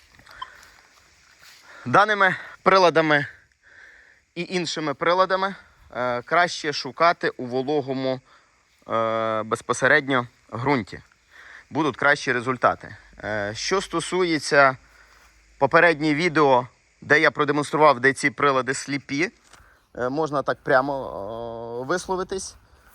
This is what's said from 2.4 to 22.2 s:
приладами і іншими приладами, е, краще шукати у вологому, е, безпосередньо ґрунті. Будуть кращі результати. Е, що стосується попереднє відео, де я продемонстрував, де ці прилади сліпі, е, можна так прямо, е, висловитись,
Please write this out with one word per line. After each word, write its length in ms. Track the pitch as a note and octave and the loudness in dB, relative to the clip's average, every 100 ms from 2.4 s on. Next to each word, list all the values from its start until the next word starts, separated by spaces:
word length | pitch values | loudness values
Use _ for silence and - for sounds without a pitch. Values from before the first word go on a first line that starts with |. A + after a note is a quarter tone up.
| - - | -8 -2
приладами 640 | F#3+ F#3+ F3 D#3 D#3+ D3 C3 - _ _ _ - - - _ _ _ - | 4 6 6 4 4 2 0 -10 _ _ _ -20 -20 -20 _ _ _ -10
і 120 | F3 | -6
іншими 440 | F3+ D#3+ - D#3 | -4 -4 -4 -6
приладами, 640 | C3 E3 F3+ F#3 F#3+ G3 F#3+ - _ _ A#2+ | -2 0 2 2 0 -2 -6 -16 _ _ -6
е, 260 | B2 A#2+ | -4 -4
краще 520 | - E3 F3 - D#3 | -2 0 0 -2 -6
шукати 560 | C#3+ C3+ - E3 F3 E3+ | -6 -8 0 0 2 -2
у 160 | - B2 | -4 -4
вологому, 760 | B2+ C3 D3+ C3 C3+ C3 B2+ - _ _ _ _ _ - | -4 -2 -2 -2 -4 -4 -4 -8 _ _ _ _ _ -6
е, 540 | A2+ A2+ A2+ A2+ A2 | -2 -2 -2 -2 -4
безпосередньо 840 | A2 A2+ - B2 B2+ D3+ C#3 C3+ A#2+ _ _ | -4 -4 -4 0 4 4 2 0 -2 _ _
ґрунті. 460 | A#2+ C#3 C#3 F#2+ - - _ _ - - - - | -6 -2 -2 -2 -12 -20 _ _ -20 -20 -20 -8
Будуть 280 | C#3+ D#3 A2 | -4 -4 0
кращі 340 | C#3+ D3 - | 2 2 0
результати. 640 | B2 A#2 B2+ G#2+ F2 - A2 - - | -2 -2 0 0 0 -6 -20 -20 -14
Е, 280 | G2+ G#2+ G2+ A2 | -8 -6 -6 -6
що 260 | - F#3+ | -4 -4
стосується 960 | F#3+ E3 - F3+ F3+ D#3 - D3 C3+ B2+ _ _ _ _ _ _ _ - | -4 -6 -4 -2 -2 -2 0 4 4 2 _ _ _ _ _ _ _ -2
попереднє 560 | C#3 E3 E3+ D3+ D#3 | 2 4 4 4 0
відео, 540 | D3 F3 D#3 D3 B2 B2 _ _ _ | 0 0 2 4 4 0 _ _ _
де 180 | - D3+ | 0 2
я 120 | D#3 | 2
продемонстрував, 680 | - D3 D3 C#3+ D3+ D3+ A#2+ | 2 0 -2 -2 4 4 6
де 140 | C3 | 2
ці 160 | C3 D3 | 2 -2
прилади 440 | - C#3+ C3 B2 | 0 0 0 -2
сліпі, 580 | C3+ - C#3 - C#3 F#3 - _ - _ _ _ - | -6 -6 -8 -6 -4 -4 -8 _ -20 _ _ _ -8
е, 140 | B2 | -4
можна 320 | C#3+ D3+ C#3+ | -2 -2 -2
так 160 | C3 B2+ | -4 -4
прямо, 1160 | - C3+ C#3 C3+ G#2 D2+ G2 A2+ A#2 A#2 A#2 A#2+ | 0 2 2 -4 -8 -10 -10 -10 -12 -12 -12 -10
е, 40 | C3 | -4
висловитись, 680 | D#3+ - F#3 | -4 -4 -6